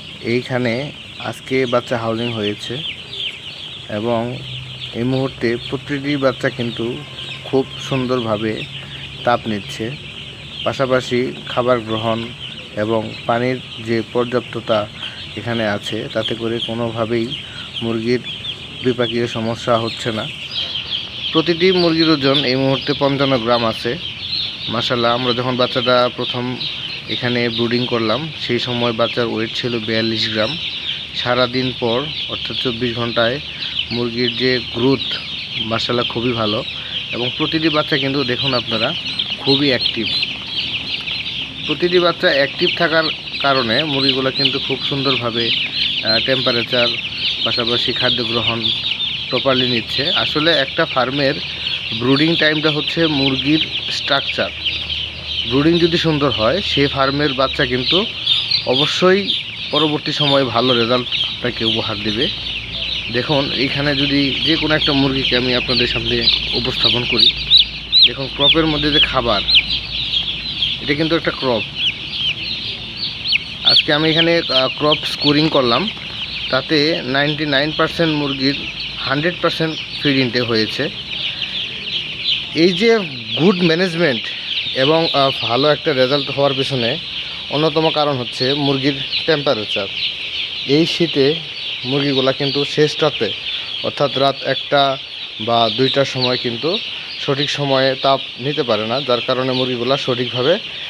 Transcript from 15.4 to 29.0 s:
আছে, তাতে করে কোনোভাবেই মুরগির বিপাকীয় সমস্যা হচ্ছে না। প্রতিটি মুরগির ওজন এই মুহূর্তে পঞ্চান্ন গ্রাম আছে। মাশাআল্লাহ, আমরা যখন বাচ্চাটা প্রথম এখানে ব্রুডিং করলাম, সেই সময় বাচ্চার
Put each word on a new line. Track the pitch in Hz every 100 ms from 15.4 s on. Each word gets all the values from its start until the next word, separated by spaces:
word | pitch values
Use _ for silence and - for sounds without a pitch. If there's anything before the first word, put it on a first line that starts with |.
| 110 117 107
আছে, | 101 - 110 139
তাতে | 110 110
করে | 113 113 117 113
কোনোভাবেই | 113 117 113 110 117 117 - - - - -
মুরগির | 117 113 113 123 - - - - - -
বিপাকীয় | 127 120 117 117 117
সমস্যা | 117 113 113 - 117
হচ্ছে | 113 - 123
না। | 110 139 - - - - - - - - - -
প্রতিটি | 160 156 165 185
মুরগির | 180 170 160 160
ওজন | 151 135 143
এই | 131 131
মুহূর্তে | 135 131 135 131
পঞ্চান্ন | 139 139 139 131
গ্রাম | 113 120
আছে। | 113 110 120 156 - - - - - - -
মাশাআল্লাহ, | 110 117 123 117
আমরা | 120 127
যখন | 120 127 123
বাচ্চাটা | 123 135 123 123 123 120
প্রথম | 123 123 123 123 - - - - -
এখানে | 110 123 123 120
ব্রুডিং | 113 117 120 123
করলাম, | 120 113 120 156 139
সেই | - 120
সময় | 127 120 120
বাচ্চার | 113